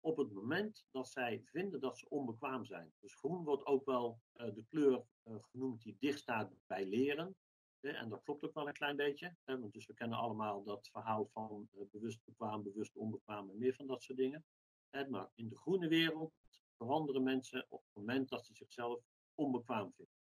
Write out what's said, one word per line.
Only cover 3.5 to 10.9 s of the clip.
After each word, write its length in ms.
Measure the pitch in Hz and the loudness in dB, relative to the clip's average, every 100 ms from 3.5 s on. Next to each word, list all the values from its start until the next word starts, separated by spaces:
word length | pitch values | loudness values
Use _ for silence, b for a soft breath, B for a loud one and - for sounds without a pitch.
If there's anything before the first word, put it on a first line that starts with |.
| 139 - | 2 6
ook 180 | 135 | 4
wel, 360 | 131 127 120 113 _ | 6 2 2 -2 _
eh, 220 | - 117 | -8 -6
de 100 | 104 | -6
kleur, 400 | 110 156 143 123 - _ | -2 8 8 8 2 _
eh, 140 | 117 110 | -12 -12
genoemd 420 | - 127 131 113 | -10 -4 -4 -4
die 140 | 113 98 | -8 -2
dicht 200 | 147 143 | 0 0
staat 340 | - 113 98 - _ | 0 -2 -2 -8 _
bij 200 | 92 98 | -2 0
leren. 500 | 107 139 147 175 190 _ _ _ _ | 4 4 2 -4 -8 _ _ _ _
Hè, 100 | 139 | -6
en 180 | 151 113 | -4 -4
dat 140 | 104 | -6
klopt 220 | - 147 | -4 -4
ook 100 | - | -2
wel 120 | - 143 | -4 -4
een 60 | |
klein 240 | 143 147 143 | -2 -2 2
beetje. 400 | 143 143 175 175 | 2 2 -6 -12
Hè, 140 | - 131 | -6 -4
want 140 | 110 | -4
dus 140 | 110 107 | -10 -14
we 80 | |
kennen 240 | - 117 117 | -6 -2 0
allemaal 440 | 120 110 107 101 | 0 0 0 -2
dat 260 | 104 101 | -4 -8
verhaal 380 | - | -8